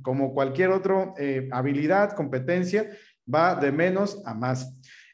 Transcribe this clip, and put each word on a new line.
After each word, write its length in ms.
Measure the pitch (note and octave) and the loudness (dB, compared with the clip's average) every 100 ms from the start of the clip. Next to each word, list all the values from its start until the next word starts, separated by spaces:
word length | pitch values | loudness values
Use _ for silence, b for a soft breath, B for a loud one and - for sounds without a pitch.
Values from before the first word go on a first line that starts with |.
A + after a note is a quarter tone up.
Como 320 | C3 C3+ C3+ | -4 -2 0
cualquier 360 | C#3 C3+ C3 F#3 | 0 0 2 2
otro, 440 | F#3+ F#3+ F#3+ F#3+ D3 | 2 2 0 -2 -4
eh, 320 | C#3+ C3+ C3 | -2 -2 -2
habilidad, 640 | B2 C#3 C#3+ D3+ F#3+ G3+ | -2 0 0 2 4 2
competencia, 760 | G3+ C#3 C3 B2+ F3+ F3+ G3+ G#3+ B B B - | 0 -4 -4 0 -2 0 -2 -2 B B B 0
va 220 | D3+ F3 E3+ | 4 4 4
de 160 | C#3 | 0
menos 500 | D3 F3+ F#3 G3+ - - | 2 2 2 -2 -4 -10
a 80 | |
más. 440 | A2 B2+ B2+ - - B B B | -4 -2 -2 -4 -14 B B B